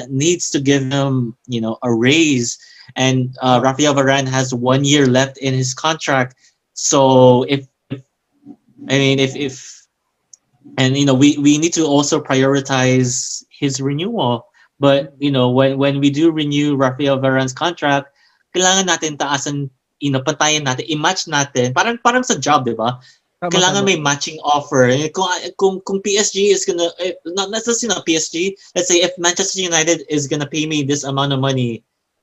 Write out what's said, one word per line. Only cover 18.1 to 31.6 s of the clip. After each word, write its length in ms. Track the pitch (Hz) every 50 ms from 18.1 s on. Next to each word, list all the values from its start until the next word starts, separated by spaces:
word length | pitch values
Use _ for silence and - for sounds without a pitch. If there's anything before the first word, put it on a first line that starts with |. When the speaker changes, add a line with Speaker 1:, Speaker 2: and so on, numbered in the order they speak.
| _ _ _ _ _ _ _ _ -
Speaker 1:
kailangan 320 | 180 185 185 190 190 190
natin 320 | 185 165 156 160 156 147
taasan, 520 | 135 151 139 147 143 - 151 143 143 143 131 _ _ _ _ _
you 140 | - 143 143
know, 100 | 139 131
pantayan 460 | 131 156 147 - 156 151 151 151 143
natin, 180 | 131 127 135 - 165
i-match 340 | 156 151 156 175 185 - -
natin. 480 | 170 151 143 139 - - 131 123 127 131
Parang, 240 | 175 190 233 240 233 -
parang 180 | 240 247 254
sa 140 | 247 - -
job, 300 | 151 127 - - 139 131
di 100 | 117 113
ba? 240 | 113 110 120 127 - _ - _ _ _ _ _ -
Speaker 2:
Tama, 100 | 175 175
Speaker 1:
Kailangan 340 | 165 180 180 185 196 202 196
Speaker 2:
tama. 120 | 196 180
Speaker 1:
may 40 | 156
matching 400 | 147 143 143 143 - 170 156 - -
offer. 440 | 147 147 143 147 - 151 131 123 123
Eh, 160 | 127 143 156 151
kung, 180 | - 190 190 180 180 165 - 180 -
kung, 220 | - 196 190 190 185 -
kung 120 | - 196 196 -
P 140 | 208 196
S 140 | 214 208 -
G 200 | - 190 202 208
is 120 | 190 185 -
gonna, 280 | 196 180 170 170 170 - -
eh, 140 | 180 185 175 - -
not, 260 | 165 175 196 190 190
not 120 | 220 226 226
just, 200 | 240 233 226 240
you 60 | 220
know, 120 | 185 170 -
P 120 | 165 160
S 140 | 160 151 -
G, 280 | - 165 180 196 196 _ - - -
let's 120 | 180 175
say 120 | - 180 170
if 160 | 180 175 -
Manchester 440 | 175 170 175 175 196 190 - - 190
United 420 | 185 175 170 160 156 165 170 156 139 -
is 180 | 151 147 139
gonna 200 | 131 156 151 147
pay 180 | - 160 156 156
me 180 | 156 156 151 139
this 200 | 135 147 143 139
amount 280 | 139 139 139 139 139
of 80 | 139 131
money, 440 | 135 139 135 135